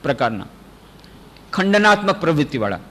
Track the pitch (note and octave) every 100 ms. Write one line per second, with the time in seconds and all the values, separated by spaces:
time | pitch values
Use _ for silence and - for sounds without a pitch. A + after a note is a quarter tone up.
0 | C#3+ B2+ B2 A2 - - - - - -
1 | - - - - - - G3 G#3 G#3 G3+
2 | G3+ - E3 D#3 C#3+ B2+ G#2 F#2 -